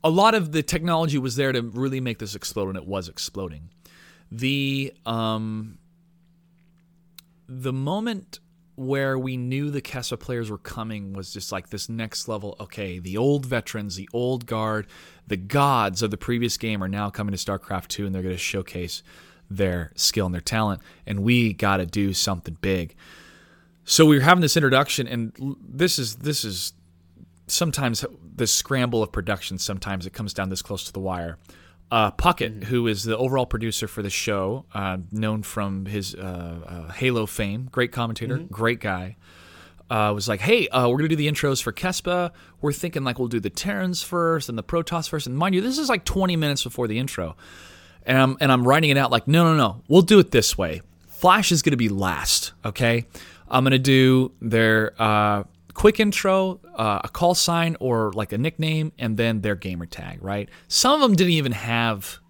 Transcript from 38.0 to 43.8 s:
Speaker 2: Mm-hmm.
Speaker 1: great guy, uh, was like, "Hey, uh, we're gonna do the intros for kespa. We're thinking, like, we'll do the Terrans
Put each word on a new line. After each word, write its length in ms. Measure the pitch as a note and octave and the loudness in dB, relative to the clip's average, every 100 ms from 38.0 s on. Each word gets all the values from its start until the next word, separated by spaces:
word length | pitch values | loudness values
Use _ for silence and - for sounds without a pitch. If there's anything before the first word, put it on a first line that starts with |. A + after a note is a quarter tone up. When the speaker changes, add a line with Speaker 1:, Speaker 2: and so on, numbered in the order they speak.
| A#2 A2 A#2 C#3 | -4 -4 -6 -6
Speaker 2:
Mm-hmm. 80 | F3 | -8
Speaker 1:
great 280 | G2 A2+ A#2+ | -2 -2 -2
guy, 360 | G#2+ F#2 F#2 G#2+ - - - - - - - | -4 -6 -8 -14 -20 -20 -20 -20 -20 -20 -4
uh, 200 | A2+ G#2+ | 0 0
was 120 | G#2 G2+ | 0 -2
like, 140 | G#2 | -2
"Hey, 260 | B2+ A#3 D#3+ | 2 2 2
uh, 200 | B2+ B2 | 2 2
we're 80 | C3 | 2
gonna 140 | D#3 | 2
do 40 | D#3+ | 0
the 120 | D3 | 0
intros 340 | D3+ C#3+ C3 | 0 0 0
for 80 | - | -4
kespa. 580 | - F#3 F3+ F3+ F3+ F3 - - - | -4 -4 -4 -2 -2 -2 -8 -20 -4
We're 100 | D3+ | -4
thinking, 320 | C#3+ F3 D#3+ | -2 -6 -4
like, 140 | C3+ A#2+ | -4 -2
we'll 100 | B2 | -2
do 100 | A#2 | -2
the 120 | G2 | -2
Terrans 520 | - F#3 G3+ | -4 -4 -2